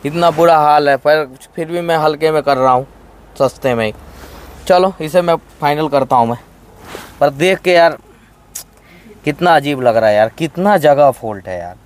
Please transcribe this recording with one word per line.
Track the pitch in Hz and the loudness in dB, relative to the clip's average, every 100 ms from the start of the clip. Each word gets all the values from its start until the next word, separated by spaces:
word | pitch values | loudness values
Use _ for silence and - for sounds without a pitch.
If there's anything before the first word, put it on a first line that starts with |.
इतना | 143 165 170 | -6 0 0
बुरा | 156 170 156 | 2 2 4
हाल | 147 147 143 | 4 2 2
है, | 135 | 0
पर | 147 156 139 131 - | 0 0 -2 -12 -18
फिर | - 160 | -12 -8
भी | 175 | -6
मैं | 170 160 | -4 0
हल्के | 156 147 156 | -2 0 -2
में | 156 | -2
कर | 139 131 | -2 0
रहा | 131 | 2
हूँ, | 127 135 - - - - - | 0 -2 -18 -20 -20 -20 -4
सस्ते | 135 - 135 | -4 -2 -4
में | 117 110 | -2 -4
ही। | - - - - - - - - | -8 -20 -20 -20 -20 -20 -18 0
चलो, | 180 190 185 | 0 0 -4
इसे | 156 180 | -2 -2
मैं | 175 165 - _ | 0 -4 -6 _
final | 147 147 156 | -4 -2 -2
करता | 139 131 127 | -2 0 0
हूँ | 117 | 0
मैं। | 117 - _ - - - - - - | -4 -12 _ -20 -20 -20 -20 -20 -2
पर | 143 | -2
देख | 139 180 190 | 0 -2 -2
के | 185 | 0
यार, | 175 165 147 - _ _ _ _ - - _ _ - - - | 2 2 0 -18 _ _ _ _ -20 -20 _ _ -20 -20 -8
कितना | 151 143 175 160 | -8 -2 2 2
अजीब | 143 139 | 0 -2
लग | 120 113 | 0 2
रहा | 110 | 2
है | 104 | 2
यार, | 110 | 0
कितना | - 156 170 196 202 | -2 -8 -2 0 2
जगह | 147 143 143 | 2 4 2
fault | 120 113 101 95 | 0 -12 -12 -12
है | 90 | -12
यार। | 87 92 | -12 -18